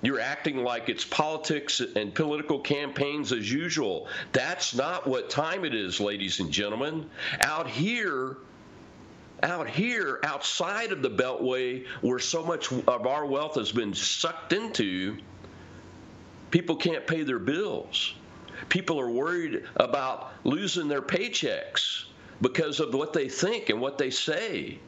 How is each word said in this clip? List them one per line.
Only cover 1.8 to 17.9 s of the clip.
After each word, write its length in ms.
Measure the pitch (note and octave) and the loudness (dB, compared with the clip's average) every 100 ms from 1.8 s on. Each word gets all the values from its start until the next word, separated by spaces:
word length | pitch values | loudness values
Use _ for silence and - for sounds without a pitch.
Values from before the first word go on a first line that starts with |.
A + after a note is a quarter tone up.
and 320 | A#2+ - G#2 | 0 0 0
political 460 | F#2+ D#3 D3+ D3+ C#3+ | 0 2 0 2 0
campaigns 720 | C#3 C#3+ C#3+ C3+ C#3+ D3 A#2+ | 4 0 0 0 0 0 0
as 180 | A#2+ G#2 | 0 2
usual. 600 | C3+ E3+ D#3 A2+ E2+ - - - | 0 0 2 2 0 -2 -8 0
That's 420 | C3 C3+ F3+ - | 0 0 -2 0
not 320 | A#2+ D3 F3+ C#3+ | 2 2 0 0
what 240 | B2+ - | 0 0
time 340 | C3+ D#3 F#3+ | 0 2 0
it 120 | E3 A#2 | 0 0
is, 240 | F#2+ F2 | 0 0
ladies 400 | G2+ G#2 F#2+ - | 0 0 -2 -2
and 100 | E2+ | 0
gentlemen. 580 | D2 G#2 A2 C#3+ D#3+ D#3 - - - | 0 0 -2 -2 -4 -8 -8 -6 4
Out 280 | C3 D#3 D3+ | 4 4 -2
here, 720 | A2 F3+ A#3+ G#3 C#3 C3 C#3 - - - - - - - - - - | 0 0 2 0 0 -2 -6 -14 -20 -20 -20 -20 -20 -20 -20 -18 2
out 260 | - F3 D#3+ | 2 2 0
here, 480 | D3+ A3+ A#3+ E3 B2+ | 2 2 2 0 0
outside 680 | D3+ C#3+ - - F3+ G#3 A3+ | -2 0 -2 0 0 0 -2
of 120 | F#3 | 0
the 60 | C3 | 0
Beltway, 760 | G#2 B2+ B2+ B2+ B2+ B2+ B2+ B2+ - | 2 2 2 2 2 0 -2 -6 -2
where 180 | B2 B2 | 0 2
so 240 | - E3 | 0 0
much 300 | E3 E3 - | 0 -2 0
of 340 | B2+ - B2 A2+ | 4 4 4 2
our 180 | C#3+ | 2
wealth 300 | D3 C3+ D3+ | 2 0 2
has 160 | D3+ G#2 | 0 2
been 240 | A2 G#2+ | 0 0
sucked 580 | F2+ - - E3 D#3+ - | 0 0 0 0 -2 0
into, 680 | F#3 A3+ - G2+ F#2 F#2 A2 - - - - - - - - - - - - - | 2 2 0 2 2 -2 -4 -12 -16 -16 -16 -16 -18 -18 -18 -18 -18 -18 -18 2
people 240 | E3 E3+ | 2 2
can't 320 | D#3 E3+ D#3+ - | 2 2 0 0
pay 160 | E3 | 0
their 160 | D3 B2 | 2 0
bills. 760 | G2 D#3 G3+ B2 - | 2 0 0 -2 -2